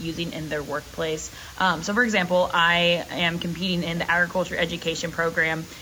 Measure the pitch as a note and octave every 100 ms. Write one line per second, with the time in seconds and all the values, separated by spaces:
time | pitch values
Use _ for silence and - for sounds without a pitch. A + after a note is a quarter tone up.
0 | E3 E3 E3 - D#3 D3+ C#3 D3 - -
1 | D#3+ D#3 - - - - F#3 D#3+ E3+ G#3
2 | A#3+ G#3 F3 F3+ F3+ F3 E3+ F3 F3 E3+
3 | - C3+ E3+ E3+ F3 E3 F#3 F3 E3+ E3+
4 | D#3+ E3+ F3 F#3 E3+ E3 E3+ E3+ E3+ D#3+
5 | E3 D#3 E3 E3 D#3+ D#3+ E3 -